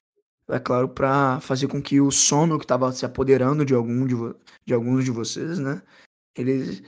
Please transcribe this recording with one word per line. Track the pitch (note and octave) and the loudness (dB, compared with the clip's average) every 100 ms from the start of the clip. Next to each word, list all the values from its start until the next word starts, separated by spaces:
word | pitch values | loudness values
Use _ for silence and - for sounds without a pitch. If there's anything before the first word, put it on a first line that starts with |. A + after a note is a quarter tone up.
| _ _ _ _ - | _ _ _ _ -6
é | B2+ | -6
claro, | B2+ B2 C3 | -2 0 0
pra | C3 C3+ C#3 C3+ B2+ | -2 0 2 2 0
fazer | - C3 C#3 | -2 -4 -2
com | C#3 | -4
que | - C#3 | 0 2
o | C#3 | 4
sono | C3 - C#3+ E3 D3+ | 4 2 4 2 0
que | - | 0
tava | B2+ C3 | 0 0
se | B2+ | -2
apoderando | B2+ - C3 C3 B2+ D3+ C#3 | -6 -2 4 4 4 2 2
de | |
algum | B2 A#2 A#2+ C3 | 2 2 -2 0
de | |
vo-, | A#2+ A#2 - _ _ - | -2 -4 -10 _ _ -2
de | |
alguns | B2 A#2+ C3 | -2 0 0
de | C3 | 0
vocês, | A#2 A2 - D3 E3+ | -4 -6 -6 -6 -6
né? | C3+ E3+ - _ _ _ _ - | -6 -8 -12 _ _ _ _ -6
Ele | B2+ C3+ F3 G3 | -2 -2 -4 -10